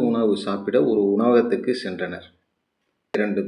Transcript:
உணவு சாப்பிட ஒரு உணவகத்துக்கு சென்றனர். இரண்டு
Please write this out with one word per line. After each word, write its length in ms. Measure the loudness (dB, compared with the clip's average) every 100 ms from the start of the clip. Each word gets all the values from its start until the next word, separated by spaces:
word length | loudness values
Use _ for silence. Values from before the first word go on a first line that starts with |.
| 2
உணவு 280 | 0 0 0
சாப்பிட 480 | -2 -6 0 0
ஒரு 180 | 2 2 2
உணவகத்துக்கு 580 | 2 4 4 4 0 -2 -4
சென்றனர். 440 | -6 -8 -8 -10 -16 _ _ _ _ _ _ _ _ -2
இரண்டு 260 | -2 -2